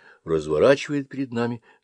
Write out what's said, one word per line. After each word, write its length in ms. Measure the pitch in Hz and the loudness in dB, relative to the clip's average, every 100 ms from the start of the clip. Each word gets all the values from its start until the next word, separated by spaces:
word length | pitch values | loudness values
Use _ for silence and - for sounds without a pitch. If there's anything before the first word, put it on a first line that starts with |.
| - - | -20 -16
разворачивает 840 | - 80 76 76 110 139 - 147 135 | -4 -4 0 4 4 4 0 -8 -6
перед 220 | 131 135 | -8 -6
нами 320 | 117 120 120 - _ | -4 -4 -6 -14 _